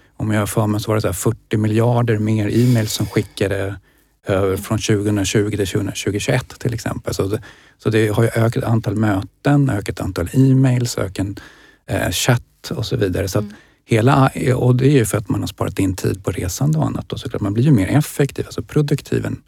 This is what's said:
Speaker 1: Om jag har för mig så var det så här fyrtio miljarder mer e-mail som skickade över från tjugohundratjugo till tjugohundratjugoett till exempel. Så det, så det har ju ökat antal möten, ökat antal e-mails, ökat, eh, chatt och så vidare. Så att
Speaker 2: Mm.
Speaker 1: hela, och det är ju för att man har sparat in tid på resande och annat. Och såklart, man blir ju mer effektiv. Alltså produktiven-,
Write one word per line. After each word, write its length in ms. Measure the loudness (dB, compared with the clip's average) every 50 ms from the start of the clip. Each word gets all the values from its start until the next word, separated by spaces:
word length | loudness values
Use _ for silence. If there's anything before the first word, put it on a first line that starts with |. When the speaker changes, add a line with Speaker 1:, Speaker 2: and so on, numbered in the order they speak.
| _ _ _
Speaker 1:
Om 140 | -6 -4 -2
jag 100 | 0 0
har 60 | 0
för 200 | 0 0 0 0
mig 140 | 0 0 -2
så 80 | 0 0
var 40 | 0
det 60 | 0
så 80 | 0 -2
här 40 | -2
fyrtio 420 | -2 -2 -2 -2 -4 _ -4 -2 0
miljarder 600 | 0 2 2 2 2 2 2 2 2 2 0 0
mer 300 | 0 0 0 0 0 0
e-mail 400 | 2 4 4 4 4 2 2 0
som 180 | -2 -4 -4
skickade 680 | -2 -2 -2 -2 -2 -4 -4 -2 -2 -2 -2 -4 -6 -8 -10 -14 _ _ _ _ _ _ _ -4
över 300 | -2 0 2 2 2 0
från 220 | -2 -2 -2 -4 -2
tjugohundratjugo 800 | 0 0 0 0 0 0 0 0 0 0 0 0 0 0 0
till 100 | -2 -2
tjugohundratjugoett 840 | -2 -2 -2 -4 -4 -6 -6 -4 -4 -4 -4 -2 -2 -2 -2 -2 -6 -8 -6
till 160 | -6 -4 -4
exempel. 400 | -4 -6 -6 -8 -8 -6 -6 -4
Så 80 | -2 -2
det, 160 | -2 -2 -4 -6 -10 -20 -20 -20 _ _ _
så 120 | -2 0
det 180 | 2 2 2 2
har 140 | 2 2 2
ju 60 | 2
ökat 360 | 2 2 0 0 0 0 0
antal 320 | 0 0 0 0 -2 -2
möten, 760 | 0 0 0 0 0 -2 -6 _ _ 0 2 4 4 4 2
ökat 300 | 0 -2 -4 -6 -6 -6
antal 280 | -6 -4 -4 -4 -4 0 2
e-mails, 680 | 4 6 6 6 6 4 4 2 2 0 -2 -4 -4
ökat, 280 | -6 -6 -4 -6 -6 -6 -6 -10 -14 -20 -20 -20 -20 -20 _ _ _
eh, 240 | -6 -4 -2 -2 -2
chatt 600 | -2 -2 0 0 0 0 -2 _ _ _ -12 -8
och 160 | -6 -6 -4
så 100 | -2 -2
vidare. 320 | 0 0 0 0 -2 -2 -2
Så 100 | -2 -2
att 60 | -4
Speaker 2:
Mm. 120 | -4 -8 -18 -20 _ _ _ _
Speaker 1:
hela, 460 | 0 2 4 4 6 6 6 4 2 2 0 0 0 0
och 200 | 2 2 2 2
det 100 | 4 4
är 40 | 4 4
ju 120 | 4 4
för 140 | 2 0 -2
att 100 | -2 -2
man 120 | -2 -2
har 60 | -4
sparat 320 | -4 -6 -6 -6 -4 -2 -2
in 180 | -2 -2 -2
tid 280 | -2 -2 -4 -4 -4 -4
på 60 | -6
resande 480 | -6 -4 -4 -6 -4 -2 0 0 2 2
och 80 | 0
annat. 260 | 0 -2 -4 -6 -8 -8
Och 80 | -10
såklart, 220 | -8 -8 -6 -4 -4
man 120 | -2 0
blir 100 | 2 4
ju 60 | 4 4
mer 140 | 4 4 4
effektiv. 560 | 2 2 0 0 0 -2 -2 -2 -2 -6 -10
Alltså 160 | -8 -8 -10 -8
produktiven-, 800 | -2 0 0 0 2 0 -4 -2 -2 -4 -2 -2 -4 -6 -8 -10